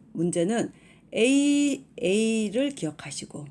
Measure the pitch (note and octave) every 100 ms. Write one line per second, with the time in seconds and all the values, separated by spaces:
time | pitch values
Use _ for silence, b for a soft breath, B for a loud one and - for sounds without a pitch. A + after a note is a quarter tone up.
0 | - - F3 E3+ F3 A3+ - B B B
1 | _ - B3 C#4 C#4+ C#4+ C#4+ C#4 - -
2 | F3 G#3 A3 A3+ G#3 G#3+ C#4+ - D#3 D3+
3 | C#3 - - - C#3+